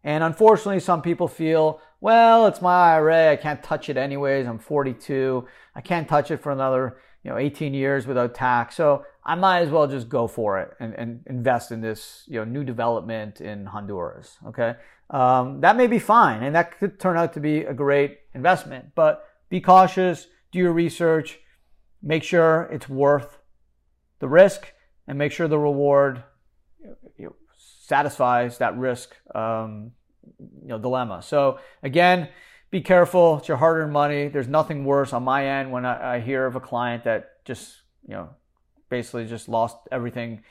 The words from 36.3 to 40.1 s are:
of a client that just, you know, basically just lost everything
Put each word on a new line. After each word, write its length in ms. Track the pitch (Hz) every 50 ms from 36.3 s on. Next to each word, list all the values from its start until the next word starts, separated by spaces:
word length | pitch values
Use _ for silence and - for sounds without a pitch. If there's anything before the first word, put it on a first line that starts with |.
| 135 131 131
of 100 | 131 123
a 60 | 131
client 420 | - - 127 120 120 123 120 117 -
that 400 | 117 110 104 - - _ _ _
just, 380 | - 120 - - - - _ _ _ _ _ _
you 60 | - 101
know, 160 | 98 85 78 - _ _ _ _ _ _ _ _ _ _
basically 380 | _ 127 123 113 - - 120 113
just 240 | 110 117 113 - -
lost 280 | 117 113 113 117 - - _ -
everything 520 | 131 127 120 120